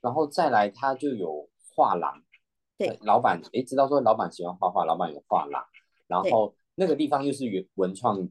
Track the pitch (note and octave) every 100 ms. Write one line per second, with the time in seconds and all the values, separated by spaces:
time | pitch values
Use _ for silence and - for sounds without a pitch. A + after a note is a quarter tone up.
0 | B2 C3 D3 - D#3+ A2+ G#2 - C3+ C3+
1 | D3 A#2+ E2+ D2+ D2 _ _ - C3 F#2
2 | D2+ - _ _ _ _ _ _ G2 -
3 | G#2+ A2 A#2+ E2+ - A2+ C3 C3+ C3+ C#3+
4 | A2+ A2 F2+ - F2 F2+ F#2 F2 E2 E2
5 | F2 C#2+ _ F#2 D2 C#2 - _ _ _
6 | _ F2+ B2 A#2 G#2 _ _ - F#3 C#3+
7 | D3 C#3 C#3 B2 B2+ F#2 F#2 - F#2 F#2+
8 | A#2 G2 F2+